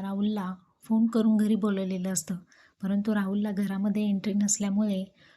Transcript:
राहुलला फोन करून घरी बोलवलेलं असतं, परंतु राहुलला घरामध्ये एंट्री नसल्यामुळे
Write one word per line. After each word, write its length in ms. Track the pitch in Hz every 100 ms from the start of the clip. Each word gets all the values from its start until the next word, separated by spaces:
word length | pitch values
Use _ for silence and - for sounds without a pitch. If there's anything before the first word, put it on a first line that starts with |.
राहुलला 520 | 196 196 208 214 185 185 _ _
फोन 220 | - 220 226
करून 300 | 226 220 214
घरी 180 | 214
बोलवलेलं 580 | 220 214 196 190 185 185
असतं, 240 | 185 - 180 - _ _ _
परंतु 320 | 190 202 208
राहुलला 360 | 214 190 208 214
घरामध्ये 580 | 196 196 196 208 208 208
एंट्री 240 | 196 214
नसल्यामुळे 680 | 202 202 - 202 202 214 190 196 _ -